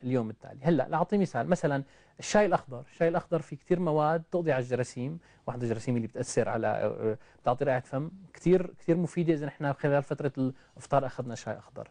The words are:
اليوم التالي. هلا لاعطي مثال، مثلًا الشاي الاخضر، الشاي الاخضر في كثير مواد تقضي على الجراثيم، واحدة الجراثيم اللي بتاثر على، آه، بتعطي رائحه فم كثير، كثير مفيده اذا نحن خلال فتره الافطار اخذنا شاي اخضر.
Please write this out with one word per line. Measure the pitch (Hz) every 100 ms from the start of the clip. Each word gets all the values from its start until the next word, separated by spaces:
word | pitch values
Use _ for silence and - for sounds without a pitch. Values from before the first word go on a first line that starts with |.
اليوم | 127 127 110
التالي. | 110 - 131
هلا | 156 160 -
لاعطي | 160 180 208
مثال، | 185 123 117
مثلًا | 180 151 139 139 - _ -
الشاي | - 214 208
الاخضر، | 175 - 123 -
الشاي | - 165
الاخضر | 170 - 165
في | - 147
كثير | - 175
مواد | 170 151 151 165 165
تقضي | 180 160
على | 131
الجراثيم، | 123 123 123 - 131 165 - _ -
واحدة | 120
الجراثيم | 117 113 - 120
اللي | 110
بتاثر | - 120 - 110
على، | 113 107
آه، | 110 107 - 110 107 - -
بتعطي | - 120 139
رائحه | 127
فم | - 135 160 190 190
كثير، | - 175 185 180 -
كثير | - 170
مفيده | 165 - 165
اذا | 151 147
نحن | - 143
خلال | 139 147 143
فتره | 135 147 147 135
الافطار | 131 - _ - - 135 131
اخذنا | - 120 117
شاي | - 101
اخضر. | - - 110